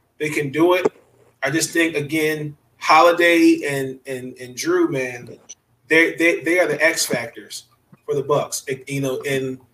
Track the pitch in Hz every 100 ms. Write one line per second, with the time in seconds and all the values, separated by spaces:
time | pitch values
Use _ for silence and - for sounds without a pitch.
0 | _ - 151 151 143 147 170 180 180 -
1 | _ _ _ - 135 156 160 170 165 156
2 | 139 156 156 151 147 - _ - - 160
3 | 170 170 170 170 165 165 147 139 135 131
4 | - 131 127 127 123 123 156 180 165 135
5 | 127 120 123 - - - _ _ - 160
6 | 165 151 165 165 160 180 160 143 160 165
7 | - 131 117 110 104 - - _ _ _
8 | - 147 135 143 - - - 135 - 139
9 | 135 127 139 135 131 131 _